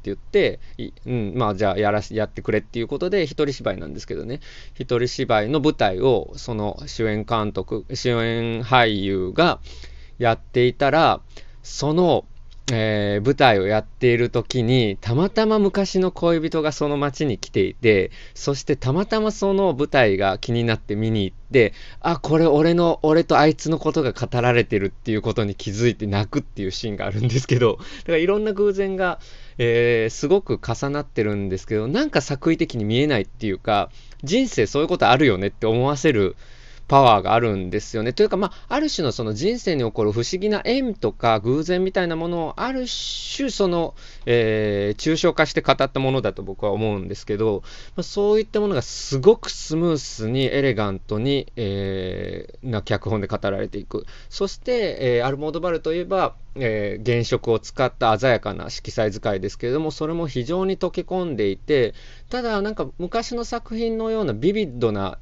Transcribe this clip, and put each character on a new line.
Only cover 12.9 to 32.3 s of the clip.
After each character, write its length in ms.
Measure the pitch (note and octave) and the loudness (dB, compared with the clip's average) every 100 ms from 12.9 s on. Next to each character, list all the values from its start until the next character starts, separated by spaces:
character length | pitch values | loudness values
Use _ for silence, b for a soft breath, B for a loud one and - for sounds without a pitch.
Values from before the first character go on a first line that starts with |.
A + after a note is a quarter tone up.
| G#2+ G2+ G2+ | 0 0 0
ー、 40 | G#2+ | 0
舞 100 | C#3+ | 4
台 240 | C3+ G#2 | 6 6
を 80 | F#2+ | 4
や 120 | G#2+ | 0
っ 40 | |
て 280 | G#2+ - B2+ | -2 0 2
い 60 | A#2 | 4
る 140 | A#2 | 2
時 320 | A#2+ A2 B2+ | 0 -2 0
に、 340 | A2+ B2+ A2 G2 | 2 4 2 0
た 140 | G2+ | -2
ま 160 | A#2+ F#3+ | 2 2
た 160 | G#3 G#3+ | 2 2
ま 140 | G#3+ | 4
昔 400 | G3 G3 G3 F#3+ | 2 2 0 2
の 120 | F#3 | 0
恋 380 | - E3+ E3+ D#3 | 2 2 2 0
人 140 | E3 | 0
が 80 | D3+ | -2
そ 160 | C#3+ D3 | 0 -2
の 100 | C#3+ | 0
町 300 | C#3+ C3+ D3+ | -2 0 -2
に 100 | G#2 | -2
来 120 | - | -2
て 140 | A2+ | 0
い 120 | F#2+ - | 0 2
て、 340 | A#2 G#2 F2+ B B | 4 4 4 B B
そ 220 | - - C#3 | -8 -4 -4
し 80 | |
て 120 | - C#3+ | -2 -2
た 160 | B2 | 0
ま 140 | D3 G#3 | 0 0
た 160 | A3 | 0
ま 100 | G#3+ | 0
そ 220 | G#3 G3 | 0 0
の 220 | G3 F#3+ C3 | 2 2 2
舞 120 | D3 | 2
台 300 | C#3+ A2+ G2 | 4 4 4
が 220 | G2 F#2 | 2 0
気 120 | - | 0
に 120 | A#2+ | 0
な 120 | A#2 A2 | 2 0
っ 40 | |
て 160 | - G#2 | -2 -2
見 160 | A2 | 0
に 140 | A2 F#2+ | 0 0
行 80 | |
っ 40 | - - | -4 2
て、 220 | C3 G#2+ B B B | 6 6 B B B
「あ、 160 | - E3+ | -2 -2
こ 220 | - D#3 | 2 4
れ 80 | E3 | 6
俺 260 | D3 D#3+ | 6 6
の、 260 | E3+ E3+ D#3 | 4 4 4
俺 200 | D#3 D#3 | 4 4
と 140 | - C#3+ | 6 6
あ 80 | D3+ | 6
い 100 | D3+ | 4
つ 140 | - | 0
の 80 | D#3 | -2
こ 140 | D#3 | 0
と 100 | D#3 | 0
が 120 | C3 | 0
語 280 | - A#2+ B2 | -2 -2 0
ら 100 | A#2+ | 4
れ 120 | A#2+ | 4
て 160 | G#2+ G#2+ | 4 2
る」 80 | G2 | 0
っ 20 | |
て 220 | - - | -4 -2
い 40 | G#2+ | -2
う 60 | |
こ 140 | A2+ A2 | 0 0
と 80 | |
に 100 | G#2 | -2
気 160 | G2 - | -2 -6
づ 180 | G2+ A#2+ | 0 0
い 60 | G2 | 0
て 120 | G#2+ | -2
泣 200 | G2+ G#2 | -2 0
く 120 | D3 | -2
っ 20 | |
て 220 | - - | -4 -6
い 20 | F#2+ | -6
う 60 | |
シ 160 | - A#2 | -6 -6
ー 60 | |
ン 20 | G2+ | -6
が 100 | G2 | -4
あ 60 | |
る 100 | G2+ | -2
ん 60 | A#2+ | 0
で 100 | A#2+ | 0
す 80 | B2+ | 2
け 140 | B2 | 4
ど、 180 | A#2 - | 4 2
だ 280 | - - - | -6 -12 -2
か 60 | |
ら 40 | D#3+ | 0
い 80 | F3 | 2
ろ 140 | G3+ | 2
ん 40 | |
な 100 | G#3+ | 0
偶 200 | G3 G#3 | 0 2
然 220 | F#3+ G3 F#3+ | 2 -2 0
が、 240 | F3+ E3 B B B B | -2 -4 B B B B
え 480 | A#2+ A#2 A#2+ A#2 A2+ | 2 4 4 4 0
ー、 20 | |
す 160 | - C#3+ | -2 2
ご 140 | G3 | 2
く 180 | - G#2+ | 2 -4
重 300 | - A#2 C#3 | -4 -4 -2
な 120 | C#3+ | -4
っ 40 | C#3+ | -4
て 180 | - | -2
る 120 | G#2 G#2 | 0 0
ん 140 | G2 | -2
で 80 | F#2 | -4
す 80 | - | -2
け 80 | G#2+ | -2
ど、 120 | A2 | 0
な 160 | E3 | 0
ん 60 | D4+ | 0
か 120 | E3+ | 0
作 300 | C#3 | -2